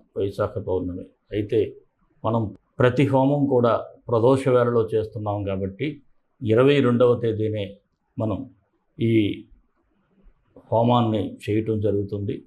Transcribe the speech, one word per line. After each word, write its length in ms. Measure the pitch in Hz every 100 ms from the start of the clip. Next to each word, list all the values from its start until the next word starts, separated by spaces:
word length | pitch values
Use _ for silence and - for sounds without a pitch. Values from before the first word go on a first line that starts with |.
| _ -
వైశాఖ 420 | 101 107 104 104
పౌర్ణమి. 460 | 95 92 90 92 - _ _
అయితే 440 | 101 101 113 101 - _ _ _ _
మనం 320 | 110 117 101 - _ -
ప్రతి 280 | 123 123 139
హోమం 400 | 135 135 147 139
కూడా 300 | 123 120 104 - - -
ప్రదోష 400 | 117 120 135 139
వేళలో 400 | 123 120 117 110
చేస్తున్నాం 500 | 113 107 113 104 104
కాబట్టి 580 | 98 95 95 98 151 147 _ _ _ _
ఇరవై 380 | 110 110 135 143
రెండవ 400 | 120 120 123 120
తేదీనే 560 | 117 107 107 107 98 98 _ _ _ -
మనం 320 | 110 98 - _ _ _ _ -
ఈ 440 | 117 110 101 - - - _ _ _ _ _ _ - _ _ -
హోమాన్ని 800 | _ 113 120 120 113 107 95 -
చేయటం 440 | - 107 110 110
జరుగుతుంది. 640 | 104 101 98 101 101 -